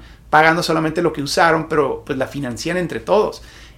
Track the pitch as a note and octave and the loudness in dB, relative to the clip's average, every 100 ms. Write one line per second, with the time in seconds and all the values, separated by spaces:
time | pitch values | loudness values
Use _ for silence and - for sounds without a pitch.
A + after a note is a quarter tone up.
0 | - - - D#3 D#3+ E3 E3+ D#3+ D#3 D#3+ | -16 -20 2 4 6 4 0 -2 -2 0
1 | E3+ D#3 C#3 - E3+ D#3+ D#3 D#3 C3+ A#2+ | -2 -2 -4 2 2 2 0 -2 -2 -4
2 | - C3 B2+ C#3+ C3 A2+ D#3+ F3+ E3 A#2 | -6 -6 -6 -6 -8 -6 -6 -4 -4 -6
3 | - F#3+ F2 - - - - | 0 2 0 -4 -16 -20 -20